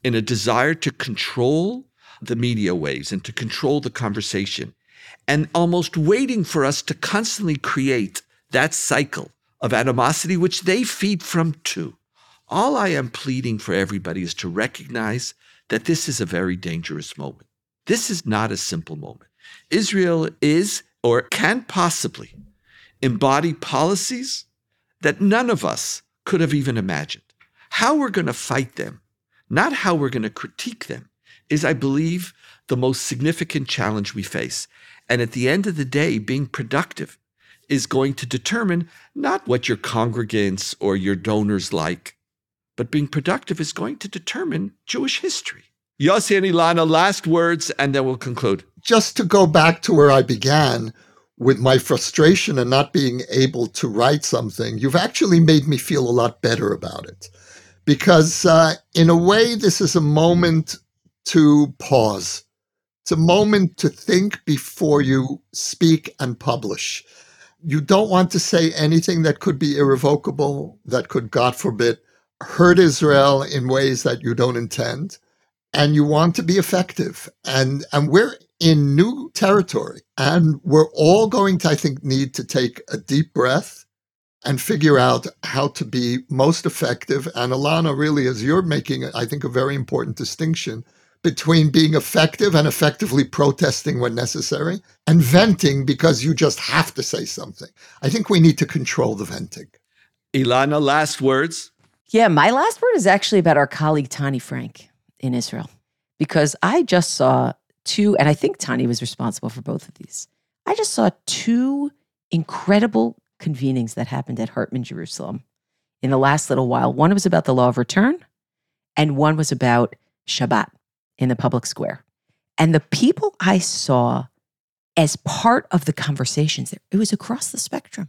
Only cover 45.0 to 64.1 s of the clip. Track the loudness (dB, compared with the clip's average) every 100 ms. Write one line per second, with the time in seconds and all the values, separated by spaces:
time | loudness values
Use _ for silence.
45 | -4 -4 -6 -6 -10 -14 _ _ _ _
46 | 2 2 2 0 2 2 2 2 2 4
47 | 2 0 0 2 2 -2 -6 -4 -2 0
48 | -2 -4 -8 -4 -2 -2 _ _ 2 2
49 | 2 -2 2 4 6 6 4 2 2 6
50 | 8 6 4 0 2 2 2 0 -6 -14
51 | _ _ _ _ 2 4 4 4 2 -2
52 | -2 4 6 6 2 -2 2 2 2 0
53 | 0 -2 -2 0 0 0 -6 -4 -4 2
54 | 2 2 0 -4 -4 -6 -6 -4 0 0
55 | -2 0 4 6 6 4 2 -4 -2 -2
56 | 2 2 0 0 -2 0 -2 -4 -8 -12
57 | -16 -20 -20 _ -20 -20 _ _ 0 2
58 | 6 6 6 2 4 6 6 2 _ 4
59 | 6 6 4 4 4 2 0 2 0 2
60 | 2 4 4 4 2 2 -2 -12 _ _
61 | _ _ 0 2 6 4 2 -4 2 2
62 | 4 0 -8 -12 _ _ _ _ _ _
63 | -4 2 4 4 4 4 2 0 -4 -2
64 | 0